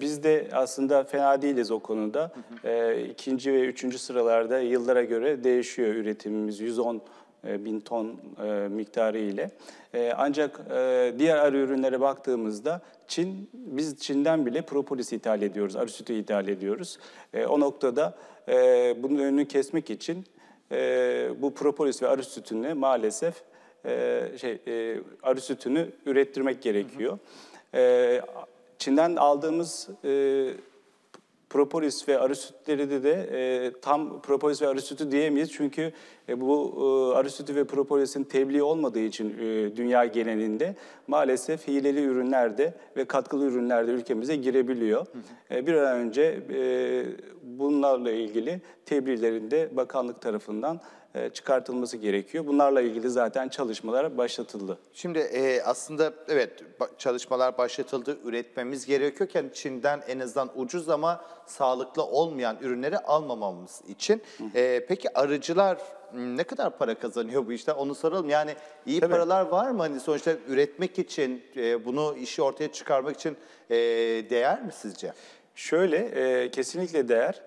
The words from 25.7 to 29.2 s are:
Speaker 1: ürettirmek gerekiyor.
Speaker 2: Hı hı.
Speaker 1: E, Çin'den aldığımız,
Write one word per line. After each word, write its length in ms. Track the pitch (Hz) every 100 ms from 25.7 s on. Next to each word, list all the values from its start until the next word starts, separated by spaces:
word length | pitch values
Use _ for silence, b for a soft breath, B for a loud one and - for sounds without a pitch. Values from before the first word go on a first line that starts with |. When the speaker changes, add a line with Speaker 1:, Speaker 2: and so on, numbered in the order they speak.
| 156 170 - 139
Speaker 1:
ürettirmek 560 | 135 139 135 135 123
gerekiyor. 500 | 120 104 95 - 120 196 B B B B B
Speaker 2:
Hı 60 | 127
hı. 40 |
Speaker 1:
E, 400 | 123 123 123 123 - - - _ _ -
Çin'den 380 | 139 143 170
aldığımız, 760 | 170